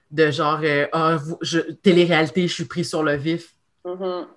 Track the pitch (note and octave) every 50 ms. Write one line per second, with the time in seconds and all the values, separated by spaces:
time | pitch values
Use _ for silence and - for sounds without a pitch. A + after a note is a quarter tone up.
0 | _ _ D3 D3 D#3+ D3+ C#3 C#3+ D#3+ D3 D#3 D#3 D#3 D#3 D3 C#3+ C#3+ - - E3
1 | D#3+ D#3+ E3 D#3+ C#3 D#3 E3 - E3 - E3 E3 - - D#3+ - _ G3+ E3+ F3
2 | F3 E3+ F3 D#3 D#3+ D#3 - F#3 F3+ E3+ - - E3+ B2 - F3 E3+ - - D#3+
3 | D#3 D3+ D3 C#3+ C#3 D#3+ E3 E3 E3+ - _ _ _ _ _ _ _ F3+ F3+ F#3
4 | F#3+ F#3 F3+ F3+ D#3+ - -